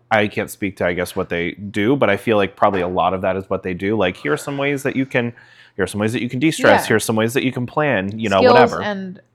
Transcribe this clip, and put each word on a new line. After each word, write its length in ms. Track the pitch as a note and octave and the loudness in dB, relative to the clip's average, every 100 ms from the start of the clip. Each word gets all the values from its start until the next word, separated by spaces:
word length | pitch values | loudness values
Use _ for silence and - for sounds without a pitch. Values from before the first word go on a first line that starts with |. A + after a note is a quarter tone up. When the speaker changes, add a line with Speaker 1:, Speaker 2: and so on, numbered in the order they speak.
| - | 0
Speaker 1:
I 160 | A2 G#2 | 0 0
can't 220 | A2 F2 | -2 -8
speak 260 | - G2+ - | -6 -6 -2
to, 80 | F2+ | -2
I 60 | |
guess, 240 | F2+ F2 G2 | -2 -4 -4
what 140 | F2+ | -4
they 220 | F2 E2+ | -4 -4
do, 440 | - G2+ G#2 G#2+ C#3+ | -8 -8 -2 0 2
but 140 | A2 | 2
I 80 | G2+ | 0
feel 180 | A#2+ G#2 | 2 0
like 180 | G2 - | 0 2
probably 260 | G#2 F#2+ | 0 2
a 60 | F2+ | -2
lot 260 | F2+ F2+ | 0 0
of 80 | F#2 | 0
that 120 | F#2 F#2+ | -2 -4
is 120 | - | -4
what 140 | F#2+ | -6
they 100 | F#2+ | -6
do. 240 | F2 G2 A2 | -4 -2 0
Like, 220 | F#2 F#2+ | 0 -2
here 160 | C#3+ | -4
are 20 | D3 | -4
some 220 | D3 C#3 | -4 -4
ways 240 | C#3+ C#3 | -4 -2
that 120 | C3+ | -2
you 120 | B2+ C3 | -4 -2
can, 260 | B2+ A#2+ - - - - | -2 -2 -6 -20 -20 -12
here 100 | - | -4
are 20 | F#2 | -4
some 120 | G#2 | -2
ways 100 | A2 | -2
that 80 | A#2+ | -2
you 80 | A#2+ | -6
can 100 | B2+ | -2
de-stress, 440 | D#3 D3+ B2+ A#2 | -2 4 4 4
Speaker 2:
Yeah. 60 | - | 4
Speaker 1:
here 80 | A2 | 0
are 40 | |
some 160 | - A2 | 2 0
ways 160 | A2+ | 0
that 100 | B2+ | 0
you 60 | C3 | -2
can 140 | B2+ | -2
plan, 540 | A#2+ D#3 D3 G#2+ G2 A2 | -6 -2 0 0 -2 -4
you 100 | A2 | 2
know, 120 | G2 | 4
Speaker 2:
Skills 120 | B3+ | 6
Speaker 1:
whatever. 300 | A#3+ A#3 - | 6 4 2
Speaker 2:
and, 400 | G3+ G3 F#3+ F#3 _ | -6 -6 -10 -14 _